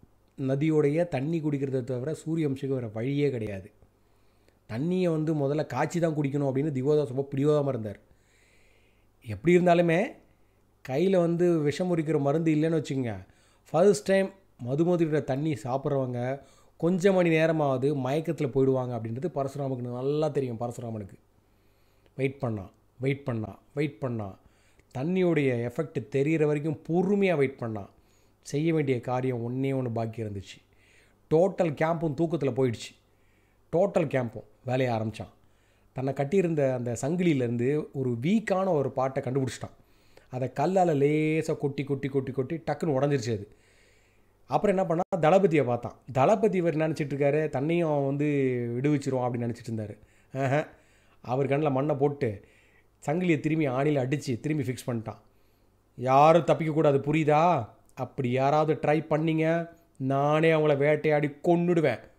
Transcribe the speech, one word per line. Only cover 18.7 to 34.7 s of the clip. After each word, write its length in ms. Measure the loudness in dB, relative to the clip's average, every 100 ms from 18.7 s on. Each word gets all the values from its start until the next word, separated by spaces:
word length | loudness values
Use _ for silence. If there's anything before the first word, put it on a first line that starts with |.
| 2 -2
அப்படின்றது 340 | -6 -6 -6 -6
பரசுராமனுக்கு 580 | -4 -6 -6 -6 -6 -6
நல்லா 360 | -4 -2 0 0
தெரியும். 320 | -2 -4 -4
பரசுராமனுக்கு 640 | -8 -8 -10 -10 -10 -16 _ _ _ _ _ _ _ _ _ -4
வெயிட் 200 | -4 -2
பண்ணான், 300 | -4 -4 -8 _ _ -6
வெயிட் 220 | -4 -4 -4
பண்ணான், 320 | -6 -6 -12 _
வெயிட் 220 | -6 -6 -4
பண்ணான். 360 | -6 -6 -8 -12 _ _ _ _ _ -6
தண்ணியோடைய 720 | -2 2 2 2 2 0 -2
எஃபெக்ட் 360 | -4 -6 -8 -4
தெரியிற 340 | -2 0 2
வரைக்கும் 360 | 2 0 -4 -6 -2
பொறுமையா 480 | 0 2 2 2 2
வெயிட் 220 | 0 -2
பண்ணான். 280 | -8 -8 -12 _ _ _ _ _
செய்ய 320 | -8 -2 0
வேண்டிய 260 | 2 0 -2
காரியம் 600 | -2 -2 -2 -2 -4 -2
ஒண்ணே 40 | -2
ஒண்ணு 260 | -2 -2
பாக்கி 300 | -4 -6 -6
இருந்துச்சு. 420 | -8 -8 -12 -18 _ _ _ _ _ _ 0
டோட்டல் 440 | 4 4 2 -2
கேம்பும் 400 | 0 0 0 -2
தூக்கத்துல 380 | -2 -2 0 -2
போயிடுச்சு. 420 | 0 0 -2 -10 -18 _ _ _ _ _ _ _
டோட்டல் 360 | 0 2 2 0
கேம்பும் 360 | -2 -4 -8 -16 _
வேலைய 280 | -4